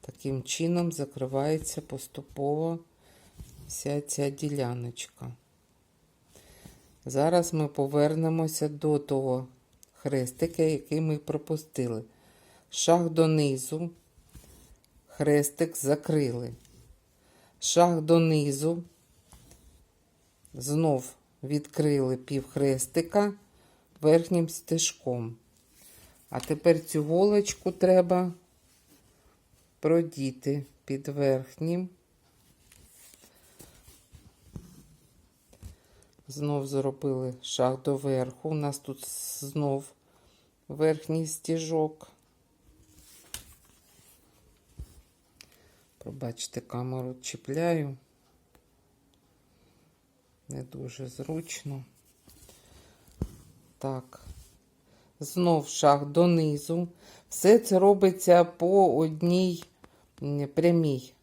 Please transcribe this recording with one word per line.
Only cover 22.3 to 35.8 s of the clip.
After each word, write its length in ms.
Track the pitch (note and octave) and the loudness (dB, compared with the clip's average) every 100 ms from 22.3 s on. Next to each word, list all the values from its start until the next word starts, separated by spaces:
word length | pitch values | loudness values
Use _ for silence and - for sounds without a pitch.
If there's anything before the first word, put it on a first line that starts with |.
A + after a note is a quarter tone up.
| C#3 C3 - C#3 C3 - E3 E3+ G#3 G#3 G3+ _ _ _ _ _ _ | -8 -6 0 0 0 -2 -2 0 0 0 -4 _ _ _ _ _ _
верхнім 480 | D3+ E3 E3 F3+ E3 | 4 4 4 0 0
стежком. 840 | - - E3 - - - B2 A#2 A#2 _ _ _ _ - - - _ _ | -6 -4 -2 -2 -4 -6 -6 -6 -12 _ _ _ _ -20 -20 -20 _ _
А 100 | - | -10
тепер 460 | - D3+ E3+ D#3+ D#3+ | -6 0 4 4 2
цю 180 | D#3 | -4
голочку 680 | D3 E3+ G3+ G#3 G3+ - F#3+ | 0 2 4 4 0 -4 -6
треба 640 | F3+ F#3 F#3 F3+ F3+ F3+ F3 _ _ _ _ _ - _ _ _ _ _ _ _ _ | 2 6 6 6 2 0 -6 _ _ _ _ _ -20 _ _ _ _ _ _ _ _
продіти 840 | D#3 E3 E3 C#3+ C3+ B2+ C#3+ C#3+ C3+ _ - | 2 2 2 -4 -6 -4 -4 -4 -6 _ -10
під 220 | C3+ C#3 | -8 -6
верхнім. 840 | C#3+ C#3 C3 C3 - D#3+ F3 F#3 _ _ _ _ _ _ _ _ - - - - - - _ _ _ - - - - _ - - _ _ - - - - _ _ _ _ _ _ _ - - | 0 2 0 -4 -8 -4 -4 -6 _ _ _ _ _ _ _ _ -20 -20 -20 -20 -20 -20 _ _ _ -20 -20 -20 -20 _ -20 -20 _ _ -20 -20 -20 -20 _ _ _ _ _ _ _ -20 -20